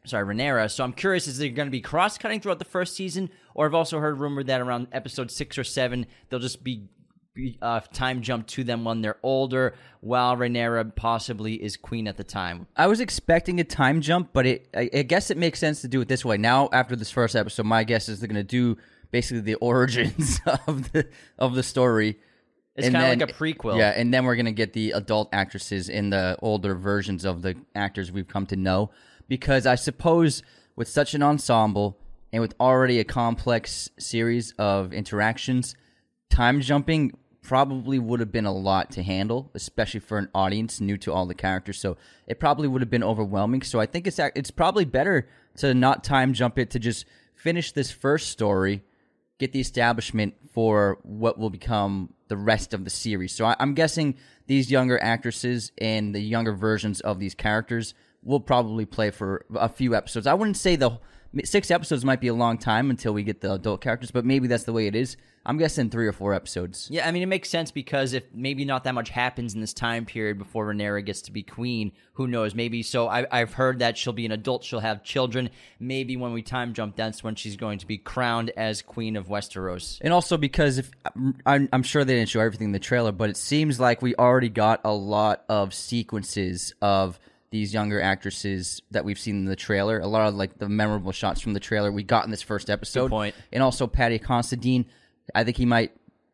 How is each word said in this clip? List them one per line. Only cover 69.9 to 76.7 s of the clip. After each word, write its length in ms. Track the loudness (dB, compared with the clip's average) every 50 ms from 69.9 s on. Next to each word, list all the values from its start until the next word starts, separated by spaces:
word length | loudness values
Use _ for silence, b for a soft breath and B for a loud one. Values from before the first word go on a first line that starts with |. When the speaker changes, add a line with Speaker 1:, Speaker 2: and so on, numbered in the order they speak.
| -2 -4 -6
Speaker 1:
period 340 | -8 -6 -4 -4 -4 -4 -6
before 280 | -10 -8 -6 -4 -4
Rhaenyra 400 | -4 -4 -4 -4 -4 -4 -4 -6
gets 160 | -6 -8 -10
to 80 | -12 -12
be 140 | -12 -12 -12
queen, 480 | -12 -10 -8 -6 -4 -4 -2 -4 -4 b b b b b
who 120 | -6 -4
knows? 260 | -2 -2 -2 -2 -2 -2
Maybe 260 | -4 -4 -4 -4 -6
so. 240 | -6 -2 -2 0 0
I, 200 | 2 2 0 0 2
I've 220 | 2 2 2 2
heard 260 | 2 2 2 2 2 2
that 180 | 0 0 0
she'll 160 | -2 -4 -4
be 140 | -4 -4 -4
an 60 | -4
adult, 320 | -4 -2 -2 -2 -2 -2 -4
she'll 160 | -6 -6 -4
have 240 | -2 -2 -4 -4 -8
children. 460 | -4 0 0 0 0 0 -2 -2 -2 B B B B B B
Maybe 380 | -8 -6 -4 -4 -4 -4 -4
when 160 | -4 -4 -4
we 100 | -6 -6
time 320 | -6 -4 -4 -4 -4 -4